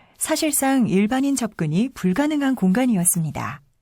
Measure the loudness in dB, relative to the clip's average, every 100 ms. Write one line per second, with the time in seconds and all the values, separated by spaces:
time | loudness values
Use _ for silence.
0 | _ -10 -4 -2 -2 0 0 2 2 2
1 | 2 0 0 -2 -4 -4 -2 0 -2 -2
2 | -2 0 0 0 0 0 2 2 2 2
3 | 2 0 -2 -4 -8 -10 _ _